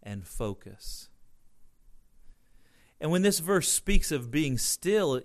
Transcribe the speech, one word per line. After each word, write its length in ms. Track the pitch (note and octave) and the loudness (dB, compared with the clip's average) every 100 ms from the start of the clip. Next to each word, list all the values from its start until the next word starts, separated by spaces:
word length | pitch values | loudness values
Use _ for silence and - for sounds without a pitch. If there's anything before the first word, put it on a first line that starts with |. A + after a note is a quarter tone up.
and 240 | G#2 G2+ F2 | -12 -12 -8
focus. 800 | - A2 G2 G2+ G2+ - - - - - - - - - _ - - - - - - _ - - _ _ - | -6 -6 -6 -12 -14 -12 -12 -16 -20 -20 -20 -20 -20 -20 _ -20 -20 -20 -20 -20 -20 _ -20 -20 _ _ -6
And 120 | D#3 | 0
when 120 | F3+ | 2
this 160 | G3+ - | 2 2
verse 300 | E3 F#3+ - | 2 0 2
speaks 420 | - - - - | -2 6 6 6
of 200 | D3 B2 | -2 -2
being 260 | C#3+ D3 B2 | -2 0 0
still, 640 | - - F3 G#3+ E3+ B2+ | -2 -2 0 2 2 0